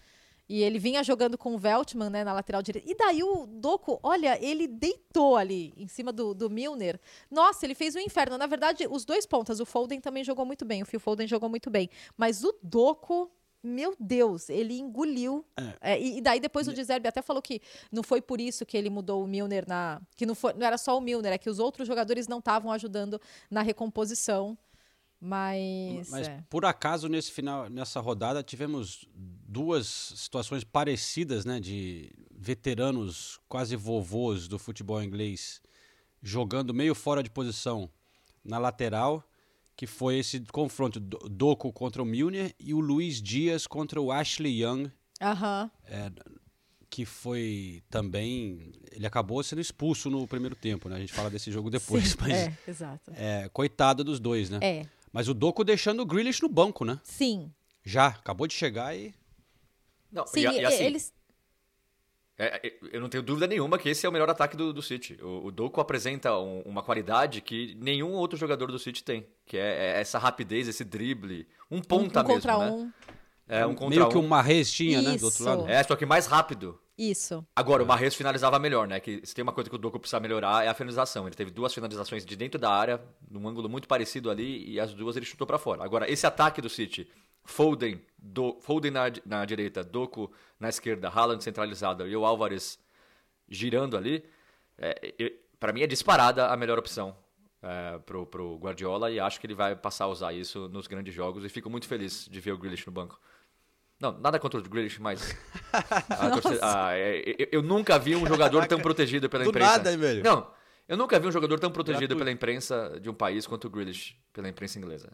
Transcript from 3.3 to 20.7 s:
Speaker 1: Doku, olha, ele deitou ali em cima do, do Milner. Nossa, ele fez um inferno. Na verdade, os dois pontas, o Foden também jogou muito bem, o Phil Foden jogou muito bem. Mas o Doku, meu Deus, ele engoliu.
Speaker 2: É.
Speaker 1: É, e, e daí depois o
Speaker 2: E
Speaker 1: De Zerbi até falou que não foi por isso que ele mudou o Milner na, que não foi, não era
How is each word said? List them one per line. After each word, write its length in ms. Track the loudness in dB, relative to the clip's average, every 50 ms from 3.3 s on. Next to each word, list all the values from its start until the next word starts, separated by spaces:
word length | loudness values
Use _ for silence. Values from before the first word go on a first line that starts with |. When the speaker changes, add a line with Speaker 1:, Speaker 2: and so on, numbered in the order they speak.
| 0 0 -2
Speaker 1:
Doku, 520 | -6 -10 -4 0 0 0 0 0 -2 -2 0
olha, 380 | 2 2 2 4 4 4 2 2
ele 280 | 2 -2 0 0 -2 -4
deitou 680 | -2 -2 0 0 0 -2 _ _ 4 6 8 8 8
ali 380 | 6 4 2 0 -4 -4 -8 -10
em 120 | -14 -14 -12
cima 240 | -10 -8 -8 -6
do, 200 | -4 -2 -4 -4
do 160 | -2 -2 -4 -4
Milner. 520 | -2 -4 -4 -6 -4 -2 -2 -2 -2 -4 -10 -20 -20 -20 -18 _
Nossa, 380 | 4 6 8 8 6 4 -2
ele 80 | -4 -2
fez 220 | -2 -2 -2 -2
um 20 | -4
inferno. 400 | -6 -2 2 2 2 2 2 -2
Na 80 | 0
verdade, 400 | -2 0 2 2 2 2 2 -2 -2
os 160 | -2 -4 -2
dois 220 | 0 0 0 0
pontas, 320 | 2 0 0 0 0 -2 -4
o 80 | -4
Foden 340 | -2 0 -2 0 0 -4 -6
também 220 | -6 -6 -6 -4
jogou 240 | -4 -2 -2 -2 -2
muito 180 | -4 -4 -6 -4
bem, 200 | -4 -4 -4 -4
o 20 |
Phil 140 | -4 -6 -4
Foden 260 | -2 -2 -2 -2 0
jogou 220 | 0 0 0 0 -2
muito 200 | -4 -4 -4 2
bem. 220 | 2 2 2 2 -4 -14 -20 -18 _
Mas 280 | 0 2 2 2 2 0
o 100 | 0 0 0
Doku, 680 | -6 0 4 6 6 6 4 2 -2 -2 0 0 0 -2 _ _ _ _ _ _
meu 360 | -8 -6 -4 -2 -2 -4 -4 -6
Deus, 500 | -2 0 4 6 6 4 4 -2 -4 -2
ele 300 | -2 -2 0 -2 -4 -6
engoliu. 640 | -8 -8 -4 -2 -2 0 0 0 0 -2 -2 -4 -6 -8 _ -10 -8 -8 -10 -6
Speaker 2:
É. 120 | 0 0 0
Speaker 1:
É, 60 | 2
e, 180 | 0 -2 -4 2
e 20 |
daí 180 | 4 4 4 4
depois 300 | 2 0 -2 -2 -2 -2
o 20 |
Speaker 2:
E 40 | -4
Speaker 1:
De 100 | -6 -2
Zerbi 240 | 0 0 0 0 0
até 140 | -2 -2
falou 200 | -4 -2 -4 -4
que 180 | -4 -4 -8 -8 -8 -14 -20 -20 -14 -6
não 140 | -6 -6 0
foi 180 | 2 0 0
por 180 | 2 -2 -4 -4
isso 240 | -4 -4 -6 -6 -8
que 120 | -4 -2
ele 120 | -2 -2 -2
mudou 360 | -4 -4 -2 -2 -2 -2 -2
o 20 |
Milner 380 | -2 -2 -4 -2 -2 -2 -2 -2
na, 340 | -2 -4 -4 -2 -4 -6 -8 -12 -18 _
que 80 | -4 -4
não 120 | -4 -2
foi, 160 | 0 0 0
não 120 | 0 2 2
era 140 | 2